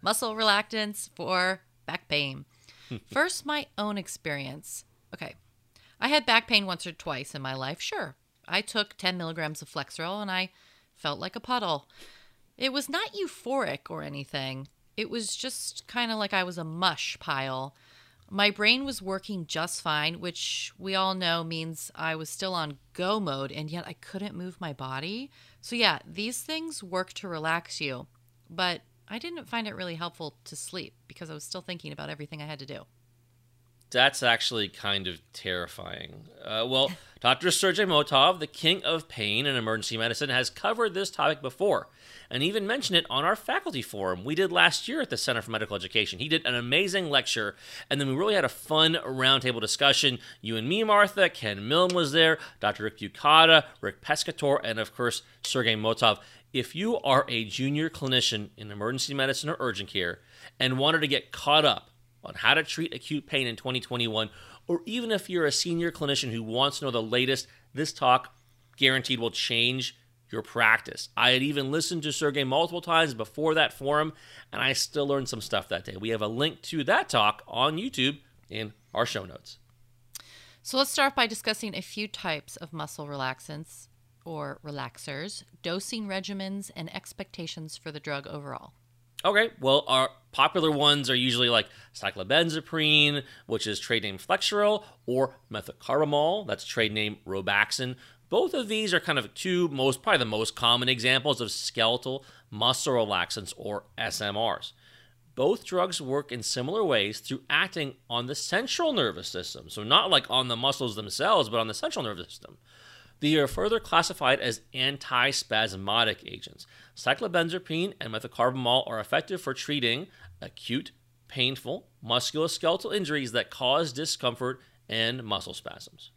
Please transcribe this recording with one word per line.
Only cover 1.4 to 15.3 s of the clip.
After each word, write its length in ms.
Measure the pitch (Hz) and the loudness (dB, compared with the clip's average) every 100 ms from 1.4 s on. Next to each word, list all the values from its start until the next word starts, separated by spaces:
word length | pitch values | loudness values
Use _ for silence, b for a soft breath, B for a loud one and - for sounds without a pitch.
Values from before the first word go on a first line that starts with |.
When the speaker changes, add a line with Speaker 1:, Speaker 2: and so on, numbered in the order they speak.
| 185 190 _ _ - | 2 0 _ _ -10
Speaker 1:
back 220 | 160 _ | -10 _
pain. 360 | 147 139 135 143 B B B | 0 0 -6 -14 B B B
Speaker 2:
<laughs> 260 | B 117 _ | B -12 _
Speaker 1:
First, 400 | 262 339 - 285 | 0 2 0 -4
my 200 | 302 - - | -4 -4 -4
own 180 | 208 208 | -4 -4
experience. 880 | - - 165 143 - 147 - - - _ _ | -6 -8 -6 -6 -6 -12 -14 -16 -16 _ _
Okay. 220 | - - - _ _ _ b b b | -14 -12 -14 _ _ _ b b b
I 100 | 240 | 2
had 180 | 302 233 | 2 6
back 200 | 233 233 | 4 6
pain 200 | 220 190 | 2 2
once 200 | 175 180 | -6 -6
or 60 | |
twice 420 | 165 - 135 139 | -8 -6 -6 -6
in 60 | 147 | -8
my 140 | 131 | -6
life, 260 | 131 131 160 | -4 -6 -6
sure. 340 | - 415 170 - _ _ - | -6 -6 -6 -10 _ _ -4
I 140 | 190 | -4
took 380 | 214 226 202 - | -2 -4 -4 -2
ten 180 | 185 180 | -2 -2
milligrams 460 | 165 165 156 156 | -6 -4 -6 -6
of 80 | 147 | -8
Flexeril, 500 | 156 139 - 165 208 | -8 -8 -6 -6 -6
and 100 | 202 | -4
I 200 | 185 185 b b b b | -2 -2 b b b b
felt 260 | _ 156 143 | _ -4 -4
like 140 | 180 | -6
a 60 | 233 | -8
puddle. 480 | 240 247 196 147 _ B B B B B B - | -4 -2 0 -2 _ B B B B B B -4
It 160 | 269 | -2
was 160 | 269 277 | -2 -4
not 240 | 320 427 | -4 -4
euphoric 760 | 403 359 - - 269 190 143 - | -6 -8 -6 -4 -2 -2 -4 -8
or 140 | 160 | -10
anything. 680 | 151 143 139 143 131 131 135 _ _ - | -8 -10 -8 -6 -6 -8 -12 _ _ -8
It 120 | 214 | -6
was 280 | 233 202 | -4 -6